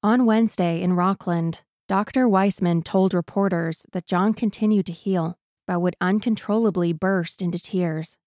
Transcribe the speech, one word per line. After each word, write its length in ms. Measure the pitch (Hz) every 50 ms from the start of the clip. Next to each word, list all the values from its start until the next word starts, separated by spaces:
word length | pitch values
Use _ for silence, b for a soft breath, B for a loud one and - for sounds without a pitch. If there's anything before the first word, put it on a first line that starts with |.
On 240 | - 208 226 254 254
Wednesday 560 | 226 214 220 226 220 - - 180 170 170 165
in 120 | 180 175 180
Rockland, 680 | 175 175 190 196 - - - 170 170 165 165 165 - _ _ _ _ _
Doctor 420 | _ 196 190 214 - - 262 254 240
Weissman 540 | 196 190 196 208 185 - 190 175 170 165
told 320 | 160 - - 190 190 190 185
reporters 720 | 180 170 - - 196 196 196 180 170 165 165 160 - - _
that 160 | - 185 175 -
John 260 | 190 175 190 214 220
continued 520 | - - 208 - - 220 214 214 202 185
to 60 | -
heal, 460 | 165 - - 202 190 180 160 165 175 _ _ _ _ _ _ -
but 100 | 185 175
would 160 | 175 180 - _
uncontrollably 920 | 185 180 196 214 - 247 220 - - - 208 220 233 214 165 180 175 170
burst 480 | 170 156 - 190 196 185 170 165 - -
into 200 | 190 175 170 170
tears. 580 | - - - 185 180 165 160 160 160 - - _ _